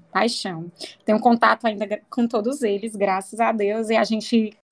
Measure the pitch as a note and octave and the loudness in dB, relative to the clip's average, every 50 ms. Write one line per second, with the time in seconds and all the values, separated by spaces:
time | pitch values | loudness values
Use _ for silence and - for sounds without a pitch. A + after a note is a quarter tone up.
0 | - _ - F#3+ G#3+ A#3+ A#3+ - - F#3+ F3 D#3+ E3+ E3+ - _ - - - _ | -20 _ 0 0 0 0 0 -4 -6 -8 -8 -8 -10 -12 -14 _ -18 -18 -18 _
1 | _ - G#3+ A3 G#3+ A#3+ A#3 A#3 A#3+ G#3+ A3 - - A3+ G#3+ G3+ G#3+ G3 G#3 G#3 | _ 0 0 4 4 4 4 6 4 4 4 2 0 -4 -2 -2 -6 -6 -6 -8
2 | - _ - B3 A#3 A#3 - A3 G#3 B3 C#4+ C#4+ B3 G#3+ G3+ G3+ G#3+ A3+ G#3+ G3+ | -8 _ -2 -2 -2 0 0 -2 -2 -2 -2 -2 -2 -2 -2 -2 -4 -8 -4 -2
3 | G3+ G3 F#3+ F#3+ G3 - - G#3+ A#3 A3+ A3+ G#3+ G3+ G3+ G#3+ A3+ A3+ G#3+ A3+ A3+ | 0 0 0 -2 -4 -8 -2 0 0 0 2 0 0 0 0 -2 -2 0 2 2
4 | A3 G#3+ A3 G#3+ G#3 - A#3+ A3+ A3 G#3+ - _ _ _ | 2 2 -2 -4 -2 0 2 2 2 0 -6 _ _ _